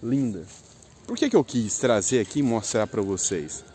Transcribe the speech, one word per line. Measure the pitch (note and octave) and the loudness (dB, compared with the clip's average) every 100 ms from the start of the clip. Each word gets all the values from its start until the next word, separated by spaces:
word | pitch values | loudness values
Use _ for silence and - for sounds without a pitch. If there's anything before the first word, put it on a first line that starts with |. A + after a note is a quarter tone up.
linda. | A#2 C#3 B2 F#2+ D#2 - - - - - - | -2 0 -2 -4 -12 -20 -20 -20 -20 -20 -10
Por | A#3+ | -2
que | D4 | 4
que | F#3 | 4
eu | |
quis | C3+ B2 G#2+ - | 4 0 -2 0
trazer | B2+ G#2+ - B2+ | 2 2 4 0
aqui | G#2 D3 | 0 0
e | |
mostrar | C3 A2+ - A2+ G#2 | 2 0 0 0 0
pra | A2 | -2
vocês? | G2 F#2 - F2+ D2+ - - | -2 -2 -2 -4 -6 -12 -18